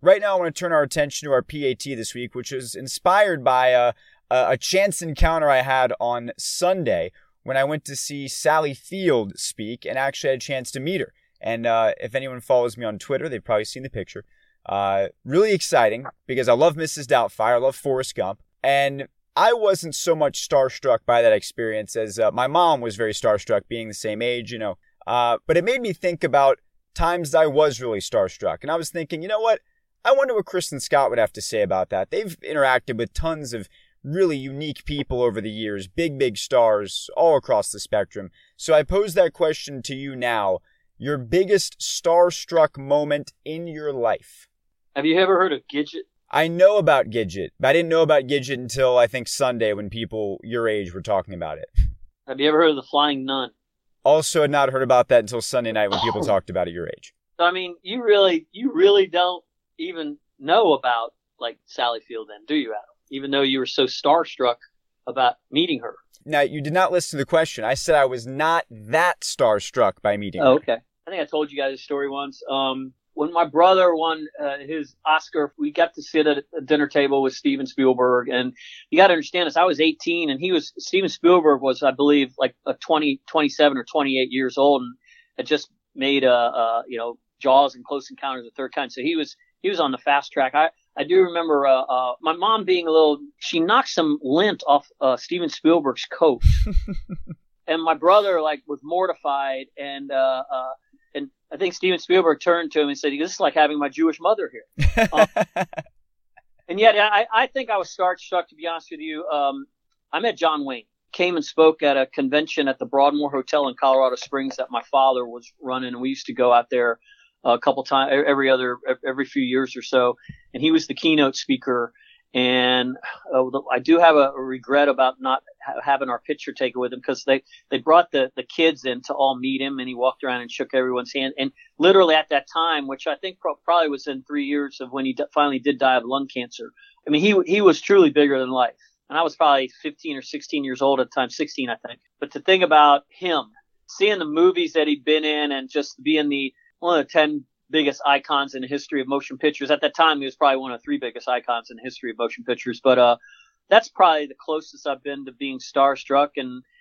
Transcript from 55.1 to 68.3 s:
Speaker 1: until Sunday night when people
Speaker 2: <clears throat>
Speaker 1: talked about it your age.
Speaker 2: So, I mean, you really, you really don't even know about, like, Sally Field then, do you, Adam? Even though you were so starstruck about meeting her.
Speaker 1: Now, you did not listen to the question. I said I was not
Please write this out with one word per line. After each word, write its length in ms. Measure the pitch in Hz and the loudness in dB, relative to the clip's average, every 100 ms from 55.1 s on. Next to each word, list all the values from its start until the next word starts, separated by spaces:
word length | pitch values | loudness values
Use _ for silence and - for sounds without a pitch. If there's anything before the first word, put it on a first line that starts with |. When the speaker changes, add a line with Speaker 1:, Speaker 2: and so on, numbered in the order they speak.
| 123 | 4
Speaker 1:
until 220 | 107 117 | 2 -4
Sunday 280 | - 127 117 | -4 -2 -2
night 200 | 110 104 | 0 0
when 100 | 95 | 0
people 220 | - 107 | -2 -2
Speaker 2:
<clears throat> 20 | |
Speaker 1:
talked 260 | - 98 - | 0 0 0
about 180 | 92 87 | -4 -4
it 40 | |
your 160 | 85 80 | -6 -10
age. 260 | - - _ _ - | -12 -18 _ _ -2
Speaker 2:
So, 80 | 175 | 0
I 60 | |
mean, 240 | 185 180 175 | 0 -6 -12
you 200 | 185 240 | -10 -4
really, 460 | 233 202 190 165 - | 2 4 4 2 -4
you 220 | 196 262 | -8 -4
really 340 | 156 196 202 381 | 4 4 6 2
don't 380 | 170 180 180 - _ _ - | 0 -2 -2 -12 _ _ -12
even 400 | 170 165 151 147 _ _ | -10 -8 -10 -12 _ _
know 320 | 139 196 202 | 0 2 4
about, 400 | 139 127 117 117 - _ _ | 2 0 -2 -4 -12 _ _
like, 200 | 117 - _ | -12 -12 _
Sally 340 | - 120 117 | -6 -4 -4
Field 280 | - 113 107 | -8 -14 -14
then, 160 | 104 110 | -16 -6
do 100 | 151 | -4
you, 140 | 117 | -4
Adam? 140 | 104 - _ _ | -8 -14 _ _
Even 200 | 135 139 | -12 -4
though 120 | 139 | 0
you 160 | 139 135 | 0 0
were 80 | 127 | -2
so 180 | - | -2
starstruck 720 | 127 - 143 165 160 - 127 120 - _ _ _ - | -2 0 2 2 0 -2 -2 -2 -8 _ _ _ -10
about 280 | 123 123 - _ | -2 0 -2 _
meeting 300 | 139 170 131 | -2 -2 -2
her. 160 | 117 - _ _ | -8 -16 _ _
Speaker 1:
Now, 160 | - 147 | -4 0
you 220 | 143 151 | 0 -2
did 100 | 143 | -4
not 200 | 180 185 | 0 0
listen 260 | 180 - 151 | 0 -2 -6
to 40 | |
the 60 | 135 | 0
question. 340 | 160 160 - | 0 0 -2
I 100 | 110 | -4
said 200 | 135 - | -2 2
I 120 | 151 135 | 4 4
was 200 | 127 | 0
not 380 | 117 | -8